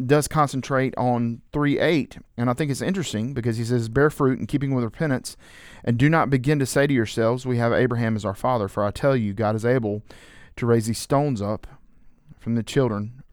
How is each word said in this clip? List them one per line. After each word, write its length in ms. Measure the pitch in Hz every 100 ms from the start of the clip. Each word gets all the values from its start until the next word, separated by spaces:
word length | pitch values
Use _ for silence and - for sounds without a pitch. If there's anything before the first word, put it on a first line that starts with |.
| 123
does 200 | 147 139
concentrate 720 | 156 143 131 - 135 131 -
on 460 | 123 120 117 120 -
three 260 | 151 147 139
eight, 400 | 151 165 - - - -
and 140 | 120
I 40 |
think 180 | 123 151
it's 100 | 131
interesting 520 | - 196 147 107 117
because 220 | 139 120 113
he 80 |
says, 240 | 113 123 113
"Bear 220 | 127 147
fruit 300 | - 139 131
in 60 | -
keeping 280 | 143 139
with 80 | 131
repentance, 540 | 113 - 160 131 - - - - - -
and 120 | - 120
do 120 | 143
not 200 | 160 131
begin 300 | 135 123 151
to 80 | 131
say 220 | 143 143
to 60 |
yourselves, 520 | 135 107 - 113 127 127
'We 120 | 120
have 140 | 117
Abraham 440 | 95 123 117 113 110
as 80 |
our 100 | 101
father,' 320 | 95 127 123 98
for 180 | -
I 60 | 104
tell 240 | - 143
you, 180 | 135 107
God 220 | 98 107
is 100 | 110
able 380 | 117 127 110 104 - - - - - -
to 100 | 120
raise 200 | 117 110
these 120 | 113
stones 420 | - 139 147 117
up 280 | 101 110 - - - - - - - -
from 160 | - 117
the 80 |
children, 580 | 110 143 127 104 107 127 -